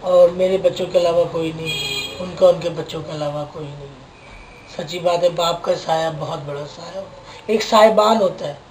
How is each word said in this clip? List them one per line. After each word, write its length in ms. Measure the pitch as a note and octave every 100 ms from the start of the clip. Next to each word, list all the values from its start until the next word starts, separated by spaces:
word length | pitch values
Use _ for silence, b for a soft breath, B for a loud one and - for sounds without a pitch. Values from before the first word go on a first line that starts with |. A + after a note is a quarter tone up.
और 280 | F#3 F3+ F3
मेरे 260 | F3+ F#3 F#3+
बच्चों 300 | F3+ - F3
के 120 | F#3
अलावा 240 | F3 E3+
कोई 300 | D#3 E3 D#3+
नहीं, 640 | D#3+ D#3+ - - - - -
उनका 280 | C#5 - F#3
उनके 220 | F3 E3+
बच्चों 320 | D#3+ D#3 E3
के 100 | D3+
अलावा 320 | D3+ D3 D3
कोई 200 | D3 E3
नहीं। 260 | C#3+ C#3+ C#3 - - - - - - - - -
सच्ची 220 | D#3 F3
बात 240 | E3+ E3+
है, 60 | F3
बाप 340 | E3 E3+ E3+
का 120 | F#3+
साया 360 | F3 - D#3+ D#3+
बहुत 280 | D3 C3+ D#3
बड़ा 260 | C#3 C#3+
साया 340 | D3 - - F#3+
होता 220 | - -
है। 340 | - - -
एक 80 | G#3+
साहिबान 540 | - A3 A3 G3 G#3+ A3+
होता 300 | F#3+ - E3
है 120 | C#3+ -